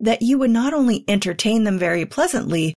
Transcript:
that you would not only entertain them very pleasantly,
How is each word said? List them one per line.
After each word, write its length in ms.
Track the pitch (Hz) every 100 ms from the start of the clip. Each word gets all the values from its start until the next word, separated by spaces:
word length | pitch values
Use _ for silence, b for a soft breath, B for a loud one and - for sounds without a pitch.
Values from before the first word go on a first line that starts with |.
that 200 | 220 226
you 160 | 233 269
would 140 | 262
not 220 | 233 254
only 320 | 208 247 220 -
entertain 560 | 202 196 170 214 226
them 160 | 214 190
very 260 | 175 170 165
pleasantly, 680 | - 349 285 - 165 160